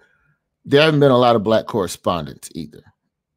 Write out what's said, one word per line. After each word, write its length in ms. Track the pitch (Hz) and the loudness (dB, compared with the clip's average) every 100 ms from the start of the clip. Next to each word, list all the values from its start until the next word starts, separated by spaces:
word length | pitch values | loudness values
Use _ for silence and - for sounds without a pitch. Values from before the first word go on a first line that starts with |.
| _ _ _ _ _ _ | _ _ _ _ _ _
There 160 | - 139 | 0 2
haven't 200 | 160 151 | 2 2
been 100 | 143 | 2
a 80 | 123 | 4
lot 160 | 123 | 4
of 80 | 117 | 2
black 240 | 98 110 - | 0 -2 -2
correspondents 840 | 117 87 - - 87 71 65 - | -6 -6 -6 -6 -6 -8 -16 -18
either, 300 | - 82 - _ _ _ _ _ | -16 -16 -20 _ _ _ _ _